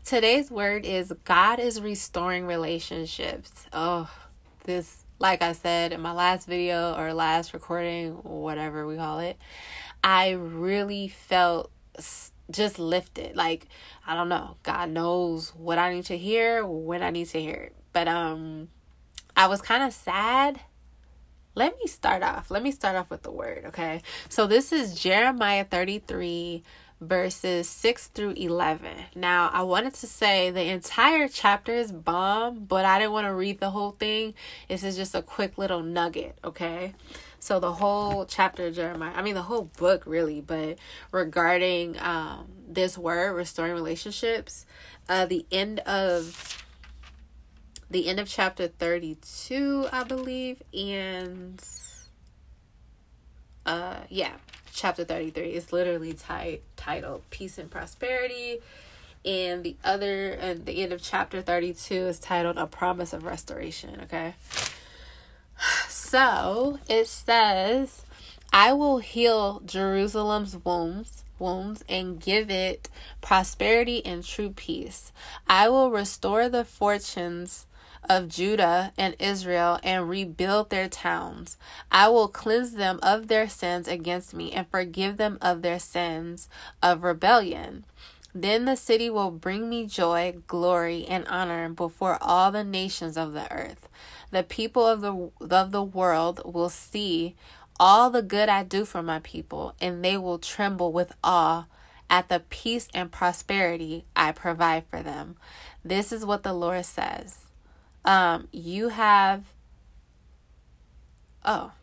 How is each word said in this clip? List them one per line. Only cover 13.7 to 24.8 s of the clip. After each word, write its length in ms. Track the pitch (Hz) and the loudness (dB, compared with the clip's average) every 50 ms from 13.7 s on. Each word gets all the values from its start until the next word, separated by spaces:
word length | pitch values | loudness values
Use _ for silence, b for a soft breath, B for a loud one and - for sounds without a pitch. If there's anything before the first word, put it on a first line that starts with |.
| B B B B B B B | B B B B B B B
I 80 | - 160 | -4 -2
don't 140 | 170 175 175 | -2 0 0
know. 280 | 175 - - - - - | 0 -2 -4 -8 -14 -10
God 280 | - - - - 175 165 | -6 -4 -4 -4 -4 -4
knows 580 | 156 165 170 175 175 180 180 170 165 160 160 - - | -2 -2 0 0 2 2 0 0 -2 -4 -8 -10 -12
what 220 | 165 165 170 170 170 | -8 -4 0 2 2
I 140 | 175 180 | 2 2
need 120 | 180 180 180 | 0 -2 -6
to 120 | - 180 | -6 -6
hear, 480 | 175 175 202 220 226 226 233 233 226 214 | -6 -2 0 2 4 4 4 2 2 0
when 380 | 190 165 156 160 160 175 175 | -2 -4 -6 -4 -4 -4 -2
I 80 | 180 175 | -2 -2
need 160 | 170 170 170 165 | -2 -4 -4 -4
to 120 | - 160 | -4 -6
hear 120 | 156 156 - | -4 -4 -8
it. 220 | - - - - - - _ | -8 -10 -14 -18 -20 -12 _
But, 140 | - 175 170 | -2 0 0
um, 600 | 165 170 175 170 160 160 160 160 160 156 156 160 165 _ _ _ _ _ _ _ _ - - - _ - | 0 0 0 0 -2 -4 -6 -8 -10 -10 -12 -14 -16 _ _ _ _ _ _ _ _ -14 -14 -8 _ 6
I 120 | - 190 185 | 6 6 6
was 120 | 196 196 | 6 2
kinda 300 | - - 226 254 277 254 | 0 2 2 2 2 2
sad. 720 | - - - - 180 196 208 226 247 262 277 294 277 277 - - _ _ - - - _ - - - - - - - - _ _ - | 0 -2 -4 -2 -2 0 2 4 4 4 4 4 2 -4 -12 -20 _ _ -20 -20 -20 _ -20 -20 -20 -20 -20 -20 -20 -20 _ _ 0
Let 200 | 202 247 330 480 | 0 2 2 0
me 120 | 508 480 330 | -2 -6 -4
start 340 | - - - 202 190 185 | -4 0 2 2 2 2
off. 260 | 185 175 170 - - - | 2 -2 -2 -4 -6 -4
Let 140 | 180 202 | -4 -2
me 80 | 240 285 | -2 -2
start 240 | 269 - - 196 185 | -4 0 -2 0 0
off 160 | 185 175 - | -2 -4 -6
with 140 | - - - | -10 -12 -12
the 80 | - | -12
word, 320 | - - - - - - - | -10 -8 -8 -8 -10 -12 -12
okay? 340 | - - - 165 160 160 170 - B B B B B | -12 -8 -6 -6 -4 -6 -8 -10 B B B B B
So 180 | - - 214 | 2 2 4
this 260 | 196 214 247 269 - | 6 6 6 6 4
is 220 | 330 311 | 2 0